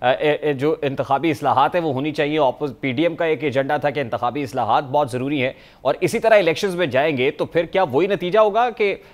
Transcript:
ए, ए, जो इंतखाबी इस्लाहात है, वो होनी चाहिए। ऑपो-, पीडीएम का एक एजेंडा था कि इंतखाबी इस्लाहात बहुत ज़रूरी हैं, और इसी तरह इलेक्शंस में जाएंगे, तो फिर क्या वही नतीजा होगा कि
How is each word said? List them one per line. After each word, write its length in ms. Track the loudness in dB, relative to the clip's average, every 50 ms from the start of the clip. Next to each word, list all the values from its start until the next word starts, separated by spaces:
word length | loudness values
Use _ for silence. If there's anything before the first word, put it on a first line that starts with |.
| 2
ए, 360 | 2 2 2 2 0 0 0 0
ए, 100 | -2 -2
जो 260 | 0 0 -2 0 0 -2
इंतखाबी 460 | -4 -2 -2 -2 0 0 0 2 0
इस्लाहात 440 | -2 0 0 2 4 4 4 2 2
है, 60 | 0
वो 120 | 0 0 -2
होनी 200 | -2 -2 -4 -2
चाहिए। 260 | -2 -2 -2 0 2
ऑपो-, 320 | 2 0 0 -2 -6 -8
पीडीएम 440 | -6 -6 -6 -4 -2 0 0 0 0
का 120 | -2 -2
एक 180 | -2 -2 -2 -2
एजेंडा 340 | -2 0 0 0 0 -2 -2
था 120 | -2 -2
कि 100 | -2 -2
इंतखाबी 420 | -4 -4 -4 -2 -2 -2 -2 -4 -6
इस्लाहात 420 | -6 -4 -4 0 2 2 2 0
बहुत 260 | 0 0 0 0 0
ज़रूरी 300 | -2 -4 -4 -2 -2 -2
हैं, 160 | -2 -4 -4 -8 -20 -20 -16 -4 -2
और 140 | -2 -2 0 0
इसी 160 | -2 0 2
तरह 180 | 2 4 4
इलेक्शंस 380 | 6 4 4 0 0 -2 -4 -2
में 160 | -2 -2 0
जाएंगे, 400 | 0 0 0 0 0 0 0 0
तो 140 | 0 -2 -6
फिर 220 | -2 -2 -2 -2
क्या 180 | 0 0 0 0
वही 240 | 2 2 0 2 2
नतीजा 320 | 0 -2 -2 0 2 4
होगा 300 | 4 4 2 0 -2 -2
कि 320 | -2 -2 -2 -2 -2 -4 -10 -20